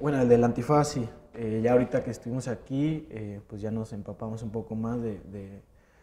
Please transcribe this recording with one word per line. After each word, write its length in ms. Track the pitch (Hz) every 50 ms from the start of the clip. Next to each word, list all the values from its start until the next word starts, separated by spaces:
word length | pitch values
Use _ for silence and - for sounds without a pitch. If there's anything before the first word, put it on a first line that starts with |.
bueno, 180 | 135 151 143 131
el 80 | 127
del 160 | 120 120 117 120
antifaz, 440 | 120 117 127 120 - 151 147 147
sí. 200 | 147 - 135 117 113 - - - - -
Eh, 260 | 117 117 110 110 113 110
ya 100 | 120 123
ahorita 300 | 123 127 - - 127 -
que 60 | 127
estuvimos 380 | 113 - - 120 120 131 -
aquí, 600 | 131 113 - - - 135 139 147 156 156 156 156 151
eh, 280 | - 107 107 104 101 101 -
pues 140 | - 110 104
ya 80 | 104 107
nos 240 | 110 113 110 107 117
empapamos 480 | 101 95 - 101 - 117 110 110 113
un 80 | 120 107
poco 240 | 101 113 107 - 113
más 260 | 110 110 113 120 123
de, 200 | 117 110 104 92 85 92
de, 300 | 98 101 98 98 101 101 - _ _ _ _ _ _ _